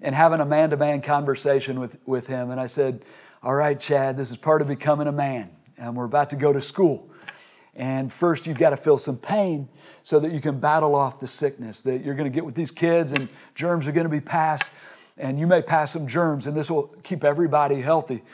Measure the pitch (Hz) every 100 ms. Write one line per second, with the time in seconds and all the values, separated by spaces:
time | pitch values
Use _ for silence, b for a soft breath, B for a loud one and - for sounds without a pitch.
0 | 143 139 165 160 143 151 156 147 147 143
1 | 139 143 143 131 143 139 135 127 123 -
2 | - 131 - 127 123 127 123 - 135 127
3 | - B B B 127 139 147 139 - 139
4 | 135 131 123 117 160 156 139 135 151 147
5 | 147 143 139 123 92 - _ - 120 120
6 | 120 143 143 143 147 139 - - 175 123
7 | - B B B B B B - 127 131
8 | 135 - 175 160 160 135 160 135 156 139
9 | - 123 - 214 190 151 131 B B B
10 | - 151 156 156 156 135 147 156 151 143
11 | 135 - 127 - 143 - 117 107 135 127
12 | 131 139 143 135 156 120 143 - 170 170
13 | 156 240 - B B - 165 170 143 156
14 | 165 151 - 165 156 147 - B B B
15 | B - 135 143 165 175 165 160 147 170
16 | 139 147 165 143 139 151 - 151 - -
17 | - 175 147 147 165 147 143 139 131 160
18 | 156 117 -